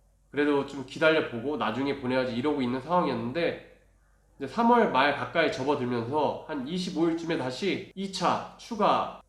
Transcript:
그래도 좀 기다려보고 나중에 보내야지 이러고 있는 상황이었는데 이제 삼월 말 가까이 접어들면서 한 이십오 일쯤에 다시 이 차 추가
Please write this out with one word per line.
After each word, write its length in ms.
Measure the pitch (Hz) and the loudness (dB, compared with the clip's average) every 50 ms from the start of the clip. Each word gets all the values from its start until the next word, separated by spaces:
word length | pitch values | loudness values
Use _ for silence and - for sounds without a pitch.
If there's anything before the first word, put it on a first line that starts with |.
| _ _ _ _ _ _ | _ _ _ _ _ _
그래도 380 | - 139 147 147 143 139 135 | 0 2 2 4 2 2 0
좀 180 | - - 139 123 | -2 -8 -10 -10
기다려보고 720 | - - - 165 156 160 156 - - 117 117 120 143 151 | -10 -2 2 4 4 4 4 2 0 -6 -6 -4 -4 -2
나중에 420 | 120 110 107 110 127 139 143 135 135 | -2 -2 -2 0 -2 -2 -2 -2 -2
보내야지 360 | 127 123 127 131 127 - 113 | -2 0 2 2 0 0 -2
이러고 260 | 120 135 151 147 139 | 0 0 0 0 0
있는 180 | 127 120 127 131 | 0 -2 -2 -4
상황이었는데 1000 | 123 156 175 180 160 143 123 113 113 120 135 170 - - - - - - - _ _ _ _ _ _ _ _ _ _ _ _ | -2 0 0 2 2 2 -2 -2 -4 -4 -2 -2 -2 -2 -4 -6 -12 -20 -20 _ _ _ _ _ _ _ _ _ _ _ _
이제 100 | - 139 | -12 -12
삼월 440 | 127 - 220 233 240 240 233 196 151 | -6 -2 2 4 6 6 6 6 4
말 240 | 135 127 139 147 - | 4 4 4 2 2
가까이 360 | - - - - 165 160 143 | 0 -4 -2 0 2 2 2
접어들면서 960 | - - 127 147 143 127 123 123 123 117 113 120 147 156 139 117 - - - | 0 0 0 0 0 0 0 0 0 -2 -2 -2 0 0 0 0 -2 -4 -8
한 200 | - 151 139 123 | -8 -8 -8 -6
이십오 420 | 143 180 180 - - - 151 170 170 | -4 -4 -4 -4 -4 0 2 2 2
일쯤에 280 | 165 165 165 165 165 | 2 0 -2 -2 -2
다시 540 | 139 127 127 127 - 202 185 143 110 - - - | -2 -2 -4 -4 -2 -2 -2 -2 -2 -6 -10 -10
이 160 | 190 196 190 | -10 -8 -8
차 420 | - - 180 143 117 - - - - | -4 0 0 0 0 0 -4 -10 -16
추가 640 | - - - 240 202 196 160 127 110 104 - - - - | -18 -12 -10 -2 0 2 2 2 2 0 -4 -8 -14 -18